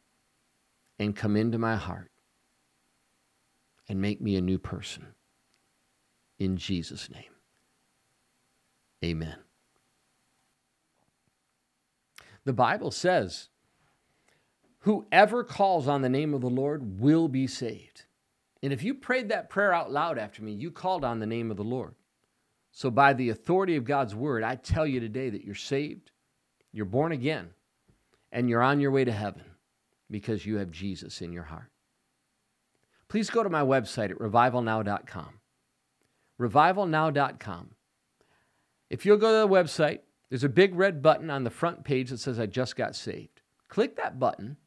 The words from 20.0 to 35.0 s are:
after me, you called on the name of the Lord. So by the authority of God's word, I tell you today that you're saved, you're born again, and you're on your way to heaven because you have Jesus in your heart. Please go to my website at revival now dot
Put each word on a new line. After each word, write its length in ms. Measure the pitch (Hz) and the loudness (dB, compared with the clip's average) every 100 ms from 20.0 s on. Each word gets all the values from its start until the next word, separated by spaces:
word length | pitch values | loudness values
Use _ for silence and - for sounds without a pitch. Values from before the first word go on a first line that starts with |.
| 165 135 | 0 -2
after 240 | 107 - | -6 -10
me, 100 | 107 | -10
you 200 | 104 156 | -8 -10
called 320 | 151 185 185 | -6 -2 -2
on 160 | 131 113 | -2 -2
the 60 | 107 | -4
name 260 | 113 113 | -4 -4
of 40 | 101 | -4
the 80 | |
Lord. 300 | 104 127 92 - _ _ _ _ _ _ _ | -4 -6 -8 -14 _ _ _ _ _ _ _
So 180 | - 135 | -6 0
by 220 | 113 139 | 6 6
the 160 | 127 123 | 6 0
authority 480 | 107 - 180 190 160 | -2 0 0 2 0
of 80 | |
God's 320 | 117 143 123 104 | 0 -2 -2 -4
word, 260 | 143 120 | -4 -2
I 140 | 110 127 | -2 -4
tell 280 | - 165 | -2 0
you 140 | 156 131 | 0 -2
today 320 | 117 113 131 | -4 -6 -6
that 140 | 104 | -6
you're 100 | 98 | -10
saved, 560 | 98 - 139 151 - - _ _ _ _ _ _ | -12 -4 -4 -4 -10 -18 _ _ _ _ _ _
you're 120 | 107 | -8
born 280 | 101 120 160 | -2 0 0
again, 420 | 156 127 151 85 - _ _ _ _ _ _ _ | -2 -4 -4 -8 -20 _ _ _ _ _ _ _
and 180 | 120 123 | -2 0
you're 100 | 117 | 4
on 200 | 123 143 | 4 4
your 100 | 143 | 2
way 140 | 135 | 2
to 80 | 127 | 2
heaven 440 | 107 104 92 - - _ _ _ _ _ | 0 -6 -8 -18 -20 _ _ _ _ _
because 340 | 104 107 107 | -10 -4 -4
you 120 | 98 107 | -4 -4
have 160 | 92 | -6
Jesus 500 | 82 98 90 - - | -8 -8 -8 -12 -12
in 100 | 85 | -12
your 120 | 87 | -10
heart. 260 | 80 80 117 _ _ _ _ _ _ _ _ _ _ _ _ _ _ | -12 -14 -16 _ _ _ _ _ _ _ _ _ _ _ _ _ _
Please 240 | 208 214 | -4 0
go 140 | 233 | 0
to 40 | 202 | 0
my 140 | 160 | 2
website 480 | 139 135 110 - 101 | 4 2 2 -4 -4
at 100 | 92 | -4
revival 400 | 113 110 123 120 | 2 4 4 2
now 220 | 117 110 | 0 0
dot 240 | 104 101 | -2 -4